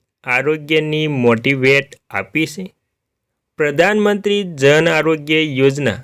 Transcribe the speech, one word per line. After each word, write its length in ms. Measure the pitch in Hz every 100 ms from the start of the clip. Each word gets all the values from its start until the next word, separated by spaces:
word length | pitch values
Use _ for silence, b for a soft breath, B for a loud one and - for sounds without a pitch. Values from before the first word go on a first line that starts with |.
| _ _
આરોગ્યની 840 | 135 123 139 156 147 156 156 151 156
મોટી 460 | 139 120 113 135
ભેટ 360 | 135 131 139 139 - _
આપી 380 | 98 98 156 156
છે. 180 | - 185 - _ _ _ _ _ _ _ -
પ્રધાનમંત્રી 840 | 147 143 180 214 208 202 208 202
જન 440 | 185 151 139 151 165
આરોગ્ય 520 | 160 156 160 143 156
યોજના 560 | 156 131 135 139 131 101